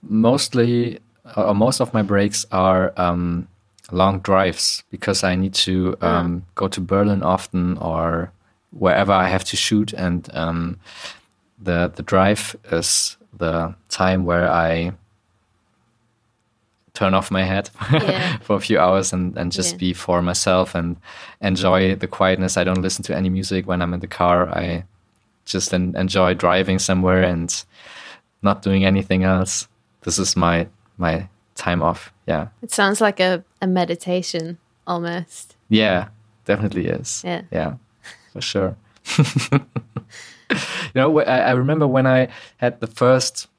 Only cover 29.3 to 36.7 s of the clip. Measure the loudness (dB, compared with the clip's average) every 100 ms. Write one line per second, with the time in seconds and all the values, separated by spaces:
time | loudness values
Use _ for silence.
29.3 | 2 0 -4 -8 _ _ _ -6 -2 -2
30.3 | 2 2 2 -2 _ _ -4 -2 -2 -6
31.3 | _ _ -8 -2 0 0 -2 -10 _ -4
32.3 | -4 -4 _ -8 0 0 2 0 2 0
33.3 | 0 -6 _ -2 0 0 -4 -4 -4 -4
34.3 | -8 -8 -12 _ _ -8 -6 -4 -8 -10
35.3 | -16 -20 _ _ 2 2 0 -4 -14 _
36.3 | _ -4 -2 -2